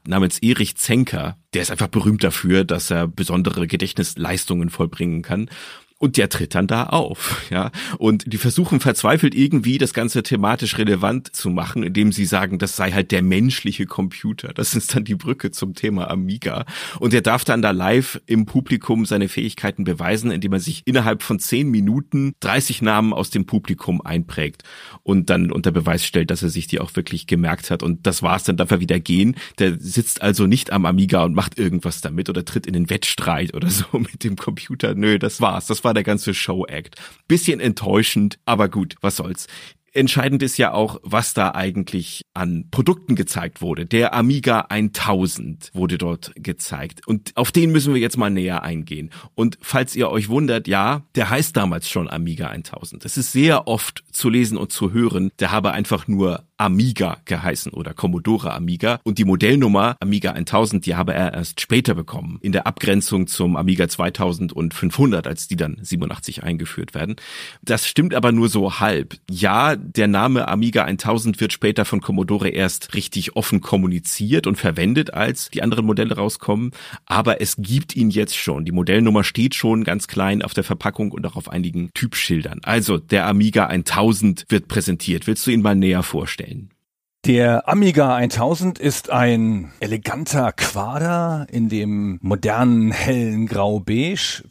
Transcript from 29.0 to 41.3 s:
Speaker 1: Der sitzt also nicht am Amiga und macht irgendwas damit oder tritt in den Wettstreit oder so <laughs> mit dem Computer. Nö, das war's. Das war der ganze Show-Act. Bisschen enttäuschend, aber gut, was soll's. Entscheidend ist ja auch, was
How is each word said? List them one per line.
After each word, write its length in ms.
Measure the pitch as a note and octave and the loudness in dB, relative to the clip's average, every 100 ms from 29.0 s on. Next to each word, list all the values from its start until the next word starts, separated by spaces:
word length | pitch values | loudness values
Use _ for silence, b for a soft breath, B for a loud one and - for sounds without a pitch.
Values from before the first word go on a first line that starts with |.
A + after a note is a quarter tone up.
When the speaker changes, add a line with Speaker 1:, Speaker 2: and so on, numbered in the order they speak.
| E2 F2+ G#2+ C3 B - | 2 4 4 2 B 0
Speaker 1:
Der 220 | F#2+ E2+ | 0 0
sitzt 420 | F2+ G#2 A2+ - | -2 -2 -2 0
also 260 | G2+ F#2+ G2 | 0 2 4
nicht 260 | B2+ - | 4 2
am 120 | G2 E2 | 0 2
Amiga 380 | F#2 F#2+ F#2 | 4 4 4
und 100 | E2+ | 2
macht 240 | E2+ - - | 0 -2 -2
irgendwas 440 | F#2+ E2+ F2 - | -2 0 -4 -6
damit 280 | E2 D#2+ F#2 | -6 -4 -4
oder 140 | F2 | -6
tritt 240 | E2+ - - | -4 -4 -2
in 60 | |
den 160 | F2+ E2+ | 0 0
Wettstreit 640 | F#2 - - - D#2+ F2 | -2 -2 -2 -2 0 -2
oder 160 | - F2 | -2 -2
so 160 | G2 F#2 | 0 0
<laughs> 60 | |
mit 320 | A#2+ A#2 - A#2 | -2 -2 -4 -4
dem 100 | G2 | -4
Computer. 600 | - - - B2+ A2 G2 | -6 -8 -8 -4 -2 0
Nö, 220 | G#2+ G2+ | 2 2
das 220 | G#2 - | 0 0
war's. 280 | A2 F#2+ - | 0 0 -4
Das 180 | A2 B2 | -2 0
war 80 | |
der 80 | G#2+ | 0
ganze 320 | G#2 G#2 - | 0 0 -2
Show-Act. 600 | F#2 - F#2+ F2+ C#2+ D#2+ B B B - | -4 -2 -4 -6 -8 -12 B B B 2
Bisschen 320 | E3+ E3+ C3 | 2 2 0
enttäuschend, 800 | A#2 G#2 F#2+ G2 A2 A2 G#2 - - | 0 0 2 2 2 2 2 0 -2
aber 220 | A2+ G2+ | 2 2
gut, 280 | G#2 F2 - | 0 -4 -4
was 160 | G2 - | -4 -4
soll's. 280 | E2+ F#2 - B B - _ | -6 -10 -12 B B -20 _
Entscheidend 500 | C3+ C3 C#3+ C3 C3+ | 0 2 2 0 0
ist 160 | C3+ - | 0 2
ja 160 | A#2 | 2
auch, 260 | G2+ A2 - | 2 0 -2
was 320 | - G#2+ A#2 | -4 -2 0